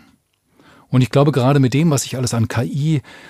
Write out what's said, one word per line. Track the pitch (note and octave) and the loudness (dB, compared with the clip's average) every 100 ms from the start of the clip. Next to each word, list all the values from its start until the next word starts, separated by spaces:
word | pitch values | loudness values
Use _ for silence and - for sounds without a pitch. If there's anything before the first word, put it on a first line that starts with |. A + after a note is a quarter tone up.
| - _ _ _ _ _ - - _ | -12 _ _ _ _ _ -20 -20 _
Und | B2+ | 0
ich | B2+ | 2
glaube, | C#3 D3 | 2 2
gerade | C3+ B2 C#3+ | 2 2 2
mit | B2+ | 2
dem, | C3+ E3+ | 2 0
was | C#3 | 0
sich | - - | -2 -6
alles | C3+ | -4
an | A#2 A2 | -2 -2
K | - | -2
I | F3+ F#3 D3+ D3+ - - - | -4 -2 -2 -2 -4 -14 -20